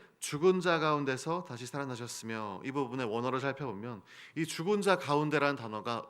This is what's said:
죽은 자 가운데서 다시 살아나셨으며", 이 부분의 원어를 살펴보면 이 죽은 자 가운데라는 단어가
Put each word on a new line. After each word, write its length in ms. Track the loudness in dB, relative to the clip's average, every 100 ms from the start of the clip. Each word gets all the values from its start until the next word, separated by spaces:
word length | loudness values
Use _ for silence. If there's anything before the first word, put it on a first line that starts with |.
| -16 _
죽은 420 | -6 4 4 6
자 160 | 4 4
가운데서 680 | 4 2 2 0 -2 -4 -4
다시 200 | -10 -8
살아나셨으며", 960 | -6 -6 -6 -8 -8 -6 -6 -4 -6 -4
이 60 |
부분의 360 | -2 -2 -2 0
원어를 320 | 0 0 0
살펴보면 640 | 0 -2 -6 -6 -8 -10 -14 -20 -10 -4
이 100 | -4
죽은 380 | -2 0 2
자 120 | 4 2
가운데라는 600 | 4 2 4 4 4 2
단어가 500 | -4 -6 -4 -4 -4